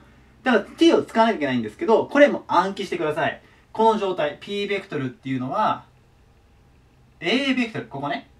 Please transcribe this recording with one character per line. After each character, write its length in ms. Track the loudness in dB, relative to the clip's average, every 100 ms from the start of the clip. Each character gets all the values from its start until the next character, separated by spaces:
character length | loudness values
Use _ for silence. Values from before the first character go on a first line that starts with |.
| -20 _ _ _
だ 120 | 0
か 40 | 0
ら、 60 |
T 280 | 0 2 4
を 100 | 4
使 160 | 2 2
わ 80 | 2
な 60 |
き 20 | 2
ゃ 20 |
い 20 |
け 60 | -2
な 80 |
い 60 | -2
ん 20 |
で 80 | -4
す 80 | -4
け 80 | 2
ど、 220 | 2 2
こ 100 | 4
れ 120 | 4
も 160 | 4 -2
暗 260 | 0 0
記 140 | -4 -6
し 20 |
て 80 | -4
く 60 |
だ 100 | -4
さ 140 | -2 -4
い。 140 | -6 -14 _ _
こ 200 | 0 2
の 60 | 2
状 160 | 0 -2
態、 240 | -4 -6
P 240 | -8 -6 -4
ベ 140 | -6
ク 80 | -6
ト 100 | -8
ル 80 | -8
っ 40 |
て 200 | -8 -6
い 80 | -6
う 20 |
の 120 | -4
は、 320 | -2 -2 -2 -10 _ _ _ _ _ _ _ _ _ _ _ _ _
A 340 | -2 -2 0
ベ 140 | 0 -2
ク 60 |
ト 60 | -6
ル、 60 | -10
こ 160 | -8
こ 80 | -6
ね。 180 | -6 -10 _